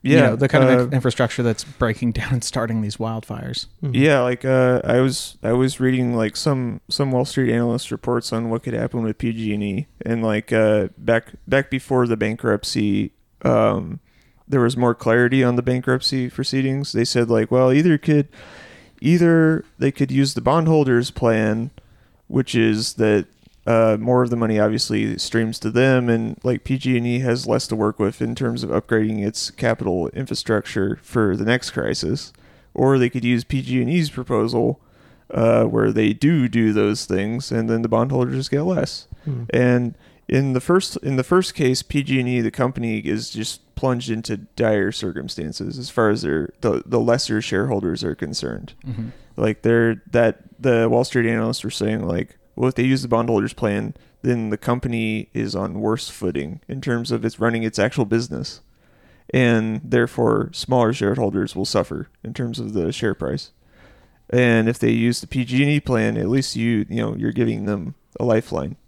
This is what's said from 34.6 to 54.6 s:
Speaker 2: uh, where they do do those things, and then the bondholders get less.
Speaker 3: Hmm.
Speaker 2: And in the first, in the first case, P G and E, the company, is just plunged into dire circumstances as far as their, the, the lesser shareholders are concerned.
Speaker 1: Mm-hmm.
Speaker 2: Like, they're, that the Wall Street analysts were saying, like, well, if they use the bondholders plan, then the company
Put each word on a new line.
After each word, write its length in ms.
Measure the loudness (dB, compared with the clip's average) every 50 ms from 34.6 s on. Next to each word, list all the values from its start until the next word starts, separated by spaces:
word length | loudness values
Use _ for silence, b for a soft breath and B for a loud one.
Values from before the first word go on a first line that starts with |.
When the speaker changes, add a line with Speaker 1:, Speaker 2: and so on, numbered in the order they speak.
| 0 0 -2 _ b b b b b b b b b b
Speaker 2:
uh, 360 | -2 2 2 4 4 4 2
where 260 | 2 2 2 2 2
they 220 | 2 2 2 2 2
do 340 | 2 2 2 4 4 2
do 260 | 2 2 2 2 4 4
those 320 | 2 2 2 0 -2 -2
things, 460 | -2 -2 -2 -2 -2 -4 -6 -6 -4
and 180 | -4 -2 0 0
then 140 | -2 -2 0
the 60 | 0
bondholders 600 | 2 2 0 0 0 0 0 0 -2 -4 -4 -2
get 140 | -2 -2 0
less. 440 | 0 0 -2 -2 -4 -6 -12 -16 _ -20 -12 -8
Speaker 3:
Hmm. 180 | -8 -6 -6 -6 -2
Speaker 2:
And 440 | 0 2 4 4 4 2 2 -2 -6 b b b b b b
in 260 | b 0 2 2 2 0
the 80 | -2
first, 360 | 0 2 2 2 2 0 -8
in 200 | -6 -4 -2 -2
the 60 | -2 0
first 300 | 2 2 2 2 0 -2
case, 300 | 0 2 2 2 0 -4
P 180 | _ -2 -2
G 180 | 0 0 0 0
and 80 | 0
E, 140 | 0 0 0
the 100 | -2 -2
company, 480 | 0 0 -2 -2 -2 -4 -4 -4 -4 -4
is 300 | -2 -2 -4 -4 -4 -8
just 460 | -8 -8 -8 -8 -8 -12 _ _ _
plunged 340 | -4 -2 0 0 -2 -2 -6
into 280 | -6 -6 -4 -8 -8
dire 540 | -8 -8 -16 _ -2 0 2 2 2 0 -2
circumstances 840 | -2 -4 -8 -6 -6 -6 -8 -8 -8 -8 -8 -10 -8 -8 -10 -10 -8
as 120 | -10 -12 -6
far 180 | -2 0 2 2
as 140 | 2 0 -2
their, 260 | -2 -2 -2 -2 -6 -10 _
the, 200 | -2 0 0 -2 -2
the 140 | -2 -2 0
lesser 400 | 2 2 0 0 0 -2 -4 -4
shareholders 600 | -4 -2 -2 -2 0 0 -2 -2 -2 -2 -4 -4 -4
are 120 | -6 -6
concerned. 580 | -6 -8 -8 -8 -6 -6 -6 -8 -8 -12 -14 -18 -16 -12
Speaker 1:
Mm-hmm. 240 | -12 -10 -8 -8 -10 B B B B B
Speaker 2:
Like, 240 | -2 -2 -2 -2 0
they're, 400 | 0 2 4 4 4 2 0 -2 _ -2
that 280 | 0 2 2 2 0 -2 -12 -20 -20 -4
the 280 | 0 2 2 2 2 2
Wall 140 | 2 0 0
Street 260 | 0 0 0 0 0
analysts 340 | 0 -2 -2 -4 -4 -6 -8
were 60 | -8
saying, 360 | -6 -4 -4 -2 -2 -4 -4
like, 320 | -4 -4 -4 -4 -6 -10 _ _ _ _
well, 100 | -2 -2
if 80 | -2 0
they 80 | 0 0
use 200 | 2 0 0 0
the 40 |
bondholders 460 | 0 0 0 0 0 0 0 0 -2 -4
plan, 400 | -4 -2 -2 -2 -2 -4 -6 -10 b b b b b
then 280 | -2 -2 -2 0 -2 -4
the 80 | -6
company 720 | -4